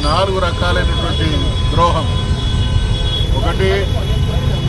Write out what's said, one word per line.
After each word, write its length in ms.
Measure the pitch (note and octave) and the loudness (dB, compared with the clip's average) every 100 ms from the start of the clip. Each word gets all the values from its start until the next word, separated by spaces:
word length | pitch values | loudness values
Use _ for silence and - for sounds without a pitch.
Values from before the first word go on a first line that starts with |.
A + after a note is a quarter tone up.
| D3 | 0
నాలుగు 300 | E3 G3 F#3 F3 | 0 0 0 -2
రకాలైనటువంటి 840 | E3 F3+ F3 E3+ - E3+ - D#3+ - - - - | 0 0 0 0 0 -2 0 0 0 0 0 0
ద్రోహం. 340 | - - - - - - - - - - - - - - - - - | 2 2 2 0 -2 -2 -2 0 0 0 2 0 0 0 0 0 0
ఒకటి, 320 | E3 - F#3+ G3 F#3+ - - - - - - - | 0 0 0 0 0 -2 0 0 0 0 0 0